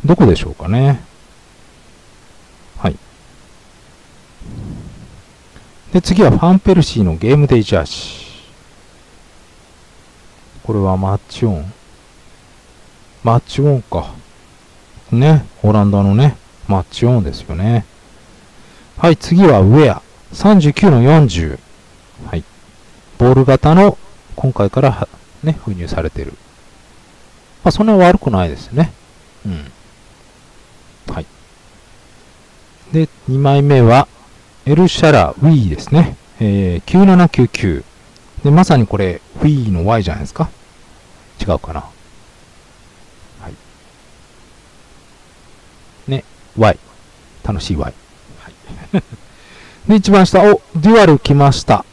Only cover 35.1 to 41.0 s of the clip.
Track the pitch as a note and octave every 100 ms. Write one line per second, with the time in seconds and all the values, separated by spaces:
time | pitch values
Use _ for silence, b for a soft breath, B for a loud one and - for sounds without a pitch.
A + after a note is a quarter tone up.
35.1 | C3+ D#2+ - D3 D#3 G2+ D2 - D3 D3
36.1 | - _ - G#2+ G2+ F#2+ E2+ - F3+ G3
37.1 | F#3 F3 - B2 - G2+ D2+ - _ _
38.1 | _ _ - C#3+ D#3 F#3 D3 G#3 G2+ F#2+
39.1 | E2+ _ - C#3+ D3 A2+ F2+ F2+ A2+ F#2
40.1 | - C#2+ - D#3+ - _ _ - _